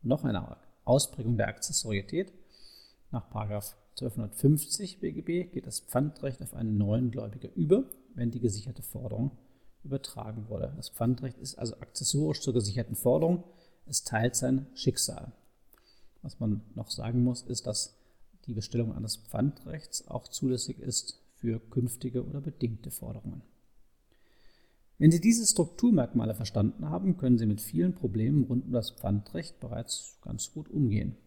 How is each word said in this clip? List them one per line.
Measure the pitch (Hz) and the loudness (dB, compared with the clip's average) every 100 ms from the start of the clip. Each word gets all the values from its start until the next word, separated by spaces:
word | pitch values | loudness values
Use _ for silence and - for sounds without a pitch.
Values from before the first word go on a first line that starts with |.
Noch | 110 147 135 | 2 0 2
eine | 101 - - - _ - | -2 -4 -14 -20 _ 4
Ausprägung | 131 - - 113 117 | 4 4 -2 0 2
der | 101 | 0
Akzessorietät. | 110 - - 113 101 98 160 196 - - _ - - _ _ - | -2 -4 -2 0 -2 0 -4 -4 -10 -20 _ -20 -20 _ _ -8
Nach | 123 - | -8 -6
Paragraph | 107 104 104 - - _ - | -6 -4 -4 -6 -14 _ -8
zwölfhundertfünfzig | 127 110 104 - 139 147 - - 196 - | -6 -4 -6 4 6 6 2 -6 -6 -6
B | - | -6
G | 160 | -4
B | - 175 175 | -2 -2 -2
geht | - - | -8 -8
das | - | -10
Pfandrecht | - 127 147 151 139 131 | -2 0 0 -2 -6 -6
auf | 123 | -10
einen | - 113 107 | -6 0 2
neuen | 101 110 127 | 4 2 2
Gläubiger | 113 110 104 - - | -2 -8 -10 -10 -2
über, | 151 202 269 - _ | 4 4 4 -10 _
wenn | - 117 | -4 -2
die | 120 | 0
gesicherte | 110 101 - 104 | 0 -2 -8 -10
Forderung | - - - 110 135 - _ _ - _ | -10 -8 -6 -2 -2 -4 _ _ -20 _
übertragen | 139 135 - - 110 113 107 | -6 -6 -6 -10 -8 -8 -6
wurde. | 107 - 143 | -4 -4 -6
Das | - | -12
Pfandrecht | - 117 123 135 - | 0 2 2 -2 -8
ist | 135 - | -12 -6
also | 117 - | -6 -6
akzessorisch | - - - 143 156 151 | -10 -4 0 2 2 0
zur | - | 0
gesicherten | 120 101 104 117 - | 0 2 -2 -2 0
Forderung. | 127 143 165 175 - - - _ - | 4 4 4 2 0 -20 -20 _ -6
Es | 139 | -6
teilt | - 110 120 - | -2 0 2 2
sein | 127 135 139 - | 2 0 0 -2
Schicksal. | - - - - - - - _ - - _ _ - _ | 0 0 -4 -4 -12 -16 -20 _ -20 -20 _ _ -20 _
Was | - - | -16 -4
man | 110 104 - - | -2 -2 -4 -12
noch | 113 | -8
sagen | - 113 120 | -6 -2 2
muss, | 123 120 | 2 2
ist, | - 123 - | -6 -6 -4
dass | 107 - _ _ _ - - - | -4 -6 _ _ _ -20 -18 -8
die | |
Bestellung | 110 - 113 113 | -6 -2 0 0
eines | - 107 - | -2 -6 -6
Pfandrechts | - - 135 - - 156 - - - | -6 0 0 0 -10 -12 -8 -10 -8
auch | - - | -10 -8
zulässig | - 135 123 - - | -2 0 0 -2 -6
ist | 135 117 - - _ _ | -4 -4 -4 -14 _ _
für | 117 113 | -2 -2
künftige | - - 120 - 127 123 123 | -2 -2 0 -2 -4 -4 -4
oder | 143 | -6
bedingte | 143 - 120 107 - | -8 -4 -4 -4 -8
Forderungen. | - 117 107 107 - - _ _ - - _ _ _ _ _ - _ _ _ _ _ | -10 -8 -8 -8 -12 -14 _ _ -20 -20 _ _ _ _ _ -20 _ _ _ _ _
Wenn | 156 | 8
Sie | 165 | 8
diese | 196 233 220 | 6 4 4
Strukturmerkmale | - 165 - 240 190 120 123 110 110 | 2 2 2 4 6 4 2 0 -2
verstanden | 98 107 160 - 151 | -2 2 2 2 -4
haben, | 170 196 - | 0 2 2
können | 131 120 | 4 6
Sie | 113 | 4
mit | 104 | 0
vielen | - 160 180 | -2 2 2
Problemen | 180 - 104 113 147 123 | 2 -2 0 2 4 4
rund | 123 135 | 0 0
um | |
das | 120 - | -2 -2
Pfandrecht | - 104 101 - - - - | -4 0 0 0 -8 -8 -12
bereits | 117 117 117 - - - | -8 -8 -6 -8 -10 -14
ganz | - - - | -10 -8 -8
gut | - - | -10 -4
umgehen. | - 127 101 - - | 2 4 4 0 -6